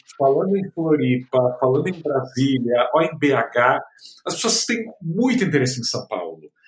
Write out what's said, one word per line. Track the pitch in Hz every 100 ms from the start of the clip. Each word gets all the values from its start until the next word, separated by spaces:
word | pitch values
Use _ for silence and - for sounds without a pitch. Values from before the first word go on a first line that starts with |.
| - -
falando | 135 143 190 196
em | -
Floripa, | - 160 151 127 123 - 131 123 -
falando | 131 135 180
em | 180
Brasília, | 151 135 131 - 139 131 117 120 -
ou | 156
em | 160 -
B | 147
H, | 127 - 120 123 135 - _ - - -
as |
pessoas | 175 226 - -
têm | 240 220 -
muito | 165 180 254 240
interesse | 175 143 127 123
em |
São | 117 110 -
Paulo. | 101 85 80 76 _